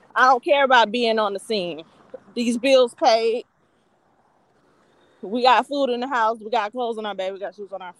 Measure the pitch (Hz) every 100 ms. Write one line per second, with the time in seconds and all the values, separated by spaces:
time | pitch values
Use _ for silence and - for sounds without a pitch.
0 | _ 220 254 254 339 285 269 254 214 240
1 | 233 220 214 196 - 214 175 151 165 _
2 | _ - _ - 233 233 262 262 240 -
3 | 302 226 226 233 - _ _ _ _ _
4 | _ _ _ _ _ _ _ _ _ _
5 | _ _ 190 240 247 226 - 285 269 240
6 | 254 262 220 233 214 233 208 247 240 220
7 | 214 196 185 196 190 190 196 190 180 180